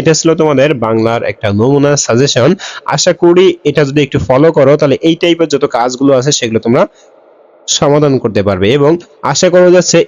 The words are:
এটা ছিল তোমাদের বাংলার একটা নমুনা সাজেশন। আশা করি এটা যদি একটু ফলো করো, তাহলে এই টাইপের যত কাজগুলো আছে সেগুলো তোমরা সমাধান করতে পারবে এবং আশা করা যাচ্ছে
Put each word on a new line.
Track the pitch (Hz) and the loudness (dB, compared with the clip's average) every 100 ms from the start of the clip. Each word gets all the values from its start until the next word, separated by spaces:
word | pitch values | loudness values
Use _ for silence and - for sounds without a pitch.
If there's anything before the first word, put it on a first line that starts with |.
এটা | - | 2
ছিল | 156 165 | 0 0
তোমাদের | 160 156 131 147 | 0 0 0 0
বাংলার | 135 113 113 113 117 | -2 -2 -2 -2 -2
একটা | - - 104 | -6 -6 -4
নমুনা | 101 120 143 143 143 | -2 0 2 0 -2
সাজেশন। | - 117 143 131 127 190 - - | -2 0 0 2 0 0 -6 -14
আশা | - 160 185 | -6 -4 -2
করি | 165 175 175 190 - | 0 2 4 2 0
এটা | 147 139 | -4 -2
যদি | 139 147 | -2 -2
একটু | 143 143 | -2 -4
ফলো | - 131 160 | 0 2 2
করো, | 156 135 147 | 2 2 2
তাহলে | 143 127 | 0 0
এই | 165 | -2
টাইপের | 165 175 165 156 | 0 0 0 -2
যত | 139 | -2
কাজগুলো | 143 120 123 127 139 131 | -2 -2 -4 0 0 2
আছে | 135 | 0
সেগুলো | 139 117 110 | -2 -2 -4
তোমরা | 117 131 196 _ _ _ _ _ _ _ - | 0 0 -2 _ _ _ _ _ _ _ -8
সমাধান | - 147 147 147 131 | -2 0 2 0 0
করতে | 113 101 | -2 -2
পারবে | 101 95 101 | -2 0 0
এবং | 143 139 170 - _ | 2 0 0 -6 _
আশা | 127 147 185 | -6 -2 2
করা | 180 180 | 4 4
যাচ্ছে | 180 170 170 | 4 2 0